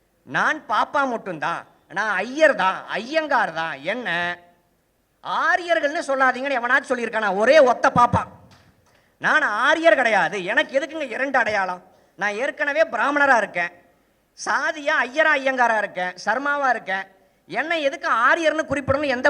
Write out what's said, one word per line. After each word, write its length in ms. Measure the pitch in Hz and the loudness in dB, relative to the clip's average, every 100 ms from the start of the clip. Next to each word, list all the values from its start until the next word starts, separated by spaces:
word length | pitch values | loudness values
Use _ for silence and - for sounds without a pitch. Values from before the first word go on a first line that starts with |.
| _ _ - | _ _ -6
நான் 320 | 156 226 302 - | -2 0 -2 -2
பாப்பா 300 | 220 - 294 269 | -2 0 0 -2
மட்டும்தான், 480 | 226 220 160 151 156 107 _ - 160 | -4 -8 -6 -6 -6 -12 _ -10 -6
நான் 140 | 220 190 220 | -2 -2 -2
ஐயர் 300 | 277 302 262 | 4 4 4
தான், 140 | 185 165 123 165 | 0 -2 -6 -8
ஐயங்கார் 540 | 233 320 302 262 190 160 | -4 -4 0 0 0 -2
தான், 120 | 165 139 151 | -6 -6 -6
என்ன 160 | 240 214 170 175 175 - _ _ _ _ _ _ _ - 202 | -6 -4 -4 -4 -6 -14 _ _ _ _ _ _ _ -6 -2
ஆரியர்கள்னு 580 | 302 370 349 330 294 330 285 | 0 0 0 0 0 -4 -4
சொல்லாதீங்கன்னு 500 | 269 262 247 277 254 | 0 2 0 -2 -4
எவனாச்சும் 320 | 240 269 269 | 0 0 0
சொல்லியிருக்கானா? 380 | 247 226 220 214 190 | -4 -4 -2 -2 2
ஒரே 160 | 226 311 254 | 6 6 6
ஒத்த 160 | 233 269 254 | 4 2 4
பாப்பா, 240 | 240 - 92 - - - _ _ _ _ _ - | 4 2 -4 -12 -20 -20 _ _ _ _ _ -4
நான் 240 | 165 294 262 208 269 | 0 2 2 0 0
ஆரியர் 320 | 320 320 294 | 4 4 4
கிடையாது, 380 | 233 202 160 202 180 | 4 2 0 -2 -2
எனக்கு 200 | 254 311 262 | 0 0 -2
எதுக்குங்க 300 | 320 320 269 220 | -4 -6 -8 -6
இரண்டு 220 | 277 254 | -2 0
அடையாளம், 420 | 226 208 185 180 - _ _ - | 0 0 -2 -6 -12 _ _ -8
நான் 180 | 202 208 | -6 -4
ஏற்கனவே 400 | 285 294 294 285 320 | -4 -4 -2 0 0
பிராமணரா 440 | 220 247 285 277 233 | 0 0 2 4 4
இருக்கேன், 300 | 196 175 175 - _ _ _ _ _ - - | 2 -4 -6 -8 _ _ _ _ _ -12 -4
சாதியா 500 | 233 311 320 285 294 254 | -2 -2 -4 -2 0 0
ஐயரா 280 | 269 311 285 | 0 2 2
ஐயங்காரா 380 | 269 262 240 214 | 0 2 2 2
இருக்கேன், 320 | 202 185 180 180 208 | -2 -4 -6 -6 -4
சர்மாவா 440 | 240 285 285 269 220 | -2 -2 0 0 -2
இருக்கேன், 300 | 175 190 190 _ _ _ - | -2 -6 -8 _ _ _ -10
என்னை 280 | 202 302 330 277 | -6 -4 0 -2
எதுக்கு 200 | 339 330 233 254 | -2 -2 2 4
ஆரியர்னு 400 | 330 311 311 311 | 4 2 0 -2
குறிப்பிடணும்னு 440 | 277 269 269 294 | -4 -2 0 0
எந்த 120 | 247 | 0